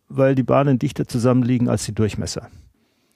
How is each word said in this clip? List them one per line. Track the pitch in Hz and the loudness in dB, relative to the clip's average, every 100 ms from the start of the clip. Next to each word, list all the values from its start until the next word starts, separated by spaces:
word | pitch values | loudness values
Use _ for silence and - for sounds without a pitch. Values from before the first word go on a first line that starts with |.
| _ | _
weil | 135 135 131 | 0 2 2
die | |
Bahnen | 120 131 143 127 | 2 2 2 2
dichter | 143 - 143 | 0 -4 -6
zusammenliegen | 123 123 127 120 127 123 | 0 2 2 2 0 0
als | 117 - | -2 -2
die | 101 | -2
Durchmesser. | 107 - 85 - - - - _ _ _ _ | -2 -2 -8 -10 -12 -20 -20 _ _ _ _